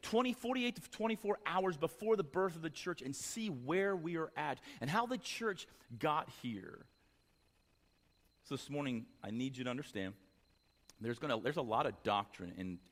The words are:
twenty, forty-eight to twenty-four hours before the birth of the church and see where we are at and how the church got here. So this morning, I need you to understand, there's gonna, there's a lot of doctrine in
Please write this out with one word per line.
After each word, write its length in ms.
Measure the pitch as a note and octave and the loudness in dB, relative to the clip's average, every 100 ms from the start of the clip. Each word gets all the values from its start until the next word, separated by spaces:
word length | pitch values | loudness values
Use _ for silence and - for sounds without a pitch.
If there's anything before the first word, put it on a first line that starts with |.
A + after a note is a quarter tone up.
twenty, 320 | - A3 B3 | 4 4 4
forty-eight 420 | A#3 A#3 B3+ A#3+ A#3 | 0 0 2 2 -2
to 140 | - | -12
twenty-four 480 | - A3 A3 G3+ G3+ - | -2 0 0 0 0 2
hours 320 | F3 F#3+ D#3 | 2 2 2
before 360 | D#3+ - G#3+ | 0 0 4
the 100 | A3 | 4
birth 320 | D3+ F3 F#3+ E3 | 4 2 2 0
of 60 | |
the 60 | D#3+ | -6
church 320 | - - E3+ | -4 -4 -4
and 160 | C3 C#3 | -4 -4
see 320 | - - A3 | -6 -4 -2
where 480 | C#3 B2 F3 G3 F#3+ | -2 2 4 4 2
we 220 | D#3+ E3 | 0 -2
are 120 | D#3+ - | -2 -2
at 240 | D3+ C3 - - | -2 -2 -6 -6
and 80 | B2+ | 0
how 160 | F#3+ A#3 | 2 2
the 120 | B3 | -2
church 480 | - - A3+ F#3+ - - - A#2 | -4 -2 -2 -2 -8 -16 -16 0
got 320 | D#3 D3+ - - | 2 2 0 -6
here. 440 | B2 G#2 E2 E2+ - _ _ _ _ _ _ _ _ _ _ _ _ _ _ _ | -6 -6 -8 -14 -18 _ _ _ _ _ _ _ _ _ _ _ _ _ _ _
So 120 | - C3+ | -6 -6
this 140 | - | -4
morning, 340 | C#3+ C#3+ A#2+ A#2 - | -4 0 -2 -4 -12
I 80 | - | -6
need 280 | A2+ C3 B2+ | -2 -2 -4
you 60 | |
to 60 | B2+ | -4
understand, 440 | B2 C#3+ G#2 F#2+ G2+ - _ _ _ _ _ _ - | -4 -6 -4 -4 -6 -18 _ _ _ _ _ _ -6
there's 160 | A2+ A#2 | -4 -2
gonna, 200 | D3+ A2+ | 2 2
there's 200 | A#2 D3+ | 2 2
a 40 | |
lot 220 | B2 A2 D3 | 2 4 2
of 160 | G2+ | 0
doctrine 520 | A2 G2+ G#2 - F2 F2 | 4 4 2 -6 -10 -4
in 220 | F#2 F2 - | -4 -4 -4